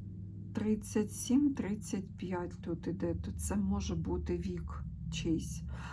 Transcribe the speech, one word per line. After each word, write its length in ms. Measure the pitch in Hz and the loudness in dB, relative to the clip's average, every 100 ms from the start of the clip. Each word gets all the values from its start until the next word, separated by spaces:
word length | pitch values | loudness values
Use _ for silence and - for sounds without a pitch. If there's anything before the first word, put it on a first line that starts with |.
| - - - - - | -8 -8 -8 -8 -4
тридцять 600 | - 214 214 - 220 214 | 0 4 2 2 2 2
сім 400 | - - 254 294 | 0 4 6 6
тридцять 640 | - 185 208 - 196 - - | 4 0 -2 -2 -2 -2 -4
п'ять 440 | 180 180 175 - | -2 -2 -2 -4
тут 260 | - 170 180 | -4 -2 -2
іде, 280 | 170 175 165 | 0 0 0
то 160 | - | -2
це 240 | - - 202 | -2 0 2
може 400 | 190 196 190 170 | 2 2 2 0
бути 420 | 160 180 - 175 | 0 0 0 0
вік 460 | 190 175 160 - - - - | 0 -4 -4 -6 -6 -6 -4
чийсь. 520 | - - - - - - - - | -2 2 2 0 -4 -4 -6 -6